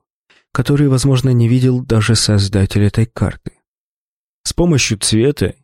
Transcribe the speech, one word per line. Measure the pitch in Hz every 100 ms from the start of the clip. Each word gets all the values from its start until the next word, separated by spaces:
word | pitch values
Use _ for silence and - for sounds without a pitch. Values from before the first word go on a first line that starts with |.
| _ _ _ _ _
который, | - 127 143 143
возможно, | 131 135 131 131
не | 120 117
видел | 127 127 127
даже | 127 113 104 110
создатель | - 104 98 101 98 104
этой | 101 - 113
карты. | - 98 - - - _ _ _ _ _ _ _ _
С | -
помощью | - 175 143 - 104
цвета | - 110 131 147 104 -